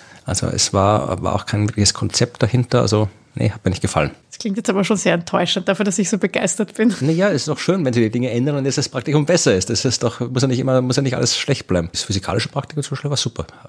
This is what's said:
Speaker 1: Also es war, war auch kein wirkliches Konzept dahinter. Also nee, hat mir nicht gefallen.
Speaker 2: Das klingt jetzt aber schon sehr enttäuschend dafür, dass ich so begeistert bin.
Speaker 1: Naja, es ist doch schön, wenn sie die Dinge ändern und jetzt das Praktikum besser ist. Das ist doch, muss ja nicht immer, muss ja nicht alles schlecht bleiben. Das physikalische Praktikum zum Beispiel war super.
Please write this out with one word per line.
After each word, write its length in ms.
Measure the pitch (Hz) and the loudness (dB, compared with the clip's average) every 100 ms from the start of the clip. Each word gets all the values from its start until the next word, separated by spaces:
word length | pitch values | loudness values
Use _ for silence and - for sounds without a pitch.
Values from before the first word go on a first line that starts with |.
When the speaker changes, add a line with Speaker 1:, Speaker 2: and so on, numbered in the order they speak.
| - - | -20 -14
Speaker 1:
Also 220 | - - - | -6 -4 -2
es 260 | - - | -2 0
war, 480 | 98 98 107 - 92 | 2 4 4 0 -2
war 120 | 92 | -2
auch 120 | 98 - | -2 -2
kein 220 | 104 104 | -2 0
wirkliches 240 | 104 101 | 2 0
Konzept 480 | - 104 - 120 - | 0 -2 0 -2 0
dahinter. 380 | 107 123 120 123 | 0 2 2 2
Also 280 | 117 107 107 - _ | 4 2 2 -4 _
nee, 160 | - - | -2 -2
hat 140 | - | 0
mir 60 | - | -2
nicht 120 | 90 | -2
gefallen. 300 | 98 - 76 - _ | -2 0 -2 -2 _
Speaker 2:
Das 80 | - | -8
klingt 180 | 226 196 | -4 -2
jetzt 140 | - | 0
aber 140 | 196 | 0
schon 120 | 185 208 | 0 0
sehr 180 | 208 | 2
enttäuschend 540 | 170 170 180 175 - 180 | 0 0 -2 0 0 0
dafür, 160 | 196 | 0
dass 140 | 208 - | 0 0
ich 100 | 185 | 0
so 80 | 196 | 0
begeistert 580 | 196 - 185 - 220 | 0 0 -2 -2 -4
bin. 200 | - 226 185 | 0 0 2
Speaker 1:
Naja, 280 | 135 160 202 | 0 2 2
es 140 | 156 | 0
ist 60 | 147 | -2
doch 100 | 147 | -4
schön, 260 | - 190 | 0 0
wenn 80 | 135 | 2
sie 80 | 120 | 2
die 80 | 110 | 2
Dinge 200 | 123 123 | 2 0
ändern 260 | 120 135 147 | 0 0 0
und 80 | |
jetzt 140 | 135 135 | 0 -2
das 100 | - | -2
Praktikum 380 | 135 - 147 147 | -4 0 2 4
besser 280 | 175 - | 2 4
ist. 140 | 95 - | 2 2
Das 160 | 113 | 0
ist 180 | - - | 0 0
doch, 180 | 120 - | -2 -2
muss 220 | 120 127 | -4 0
ja 60 | 131 | 0
nicht 100 | 123 | 0
immer, 200 | 131 131 | 2 2
muss 160 | 127 131 | 2 2
ja 60 | |
nicht 140 | 135 82 | 0 0
alles 200 | 123 - | 0 0
schlecht 300 | - 139 - | 0 -2 0
bleiben. 220 | 90 82 | 0 0
Das 100 | - | -4
physikalische 460 | - 95 - 95 - | -4 -4 -2 -2 -2
Praktikum 320 | 147 - 151 | -6 -8 -6
zum 60 | 139 | -6
Beispiel 180 | 135 143 | -6 -4
war 60 | 135 | -2
super. 300 | - - - - | -2 -4 -10 -14